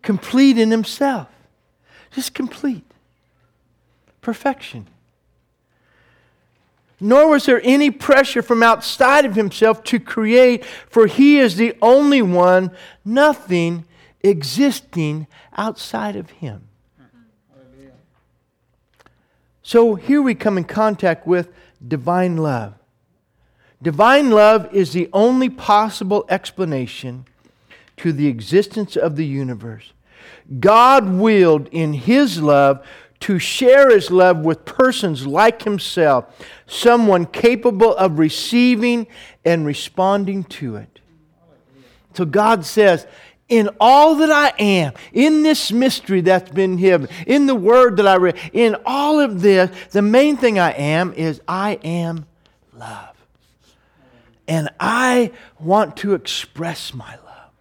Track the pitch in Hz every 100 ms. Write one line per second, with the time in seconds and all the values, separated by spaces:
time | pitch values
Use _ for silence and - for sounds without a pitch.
0 | - 202 - 247 269 233 220 226 220 -
1 | 277 247 135 _ _ _ _ _ _ _
2 | _ - 254 - 254 - 294 214 _ _
3 | _ _ _ _ _ _ _ _ _ _
4 | _ _ - 220 285 269 - 123 101 _
5 | _ _ _ _ _ _ _ _ _ _
6 | _ _ _ _ _ _ _ _ _ _
7 | 202 262 311 294 - 247 240 277 294 285
8 | - 277 269 240 - 233 233 220 - -
9 | 254 285 277 202 202 - 220 220 - 240
10 | - - 214 240 254 247 - - - -
11 | 214 - 277 294 247 175 233 - - 262
12 | 294 277 202 180 180 185 185 185 - _
13 | 202 240 294 294 - 180 170 170 165 _
14 | _ _ 196 180 143 190 277 - _ 175
15 | 156 151 156 _ _ - 214 - - 226
16 | 214 202 165 _ 151 104 _ _ _ _
17 | 131 120 113 107 _ 135 131 135 135 123
18 | _ _ _ _ _ _ _ _ _ _
19 | _ _ _ _ _ _ - 233 233 202
20 | - 285 269 226 214 190 165 - 220 208
21 | 190 165 - 180 175 _ _ _ 120 147
22 | 123 180 185 165 156 127 104 101 _ _
23 | _ _ _ _ _ _ _ _ 147 147
24 | 220 277 285 214 214 220 220 196 175 160
25 | 170 196 226 254 262 254 - 208 220 -
26 | 190 208 - 185 - - 180 139 123 -
27 | 131 123 127 _ _ _ _ - _ _
28 | 170 143 147 117 104 180 202 - 208 -
29 | 160 147 156 139 131 117 113 110 - _
30 | _ _ - - _ 135 190 226 247 269
31 | 196 185 220 208 180 156 135 165 160 147
32 | 120 254 285 170 151 143 139 135 - -
33 | _ _ - 185 - - 254 269 277 220
34 | - 180 180 175 156 156 - - 262 254
35 | 196 147 135 147 226 226 - 202 - -
36 | 156 131 - _ - - _ - 233 240
37 | 220 185 175 - 233 240 247 196 226 190
38 | 190 151 156 - - 240 247 240 240 240
39 | 226 - - _ 165 170 151 143 - -
40 | 190 202 196 196 170 - 139 107 107 _
41 | _ _ _ _ _ _ _ _ _ _
42 | _ - 170 190 214 226 151 - 202 170
43 | - - - _ _ 233 202 - 220 277
44 | 302 302 311 294 294 - 208 190 151 -
45 | - - 294 311 311 302 - 226 262 -
46 | - 190 175 185 180 151 190 185 190 175
47 | 135 - 165 277 277 254 185 247 254 190
48 | 202 190 180 - 160 - 233 247 - 269
49 | 294 302 277 196 196 190 185 185 - 202
50 | 208 240 294 285 254 214 170 135 143 156
51 | 180 - 160 151 - 185 202 202 175 170
52 | 165 165 151 _ _ _ _ 117 110 104
53 | - _ _ _ _ _ _ _ _ _
54 | _ _ _ _ - 160 151 _ - 233
55 | 254 247 233 - - _ 156 202 196 -
56 | 202 190 - - - - 165 160 - 131
57 | - - - - _ _